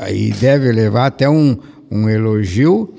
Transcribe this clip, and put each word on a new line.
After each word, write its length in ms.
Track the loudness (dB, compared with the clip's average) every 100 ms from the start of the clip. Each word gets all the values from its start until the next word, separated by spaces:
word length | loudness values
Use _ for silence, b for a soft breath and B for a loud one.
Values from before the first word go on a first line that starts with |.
| -8
e 220 | -4 -4
deve 400 | 0 0 2 2
levar 360 | 0 0 0 -2
até 220 | 0 0
um, 280 | 2 2 0 B B -8
um 160 | -4 0
elogio 840 | 0 0 -2 -2 0 2 2 -2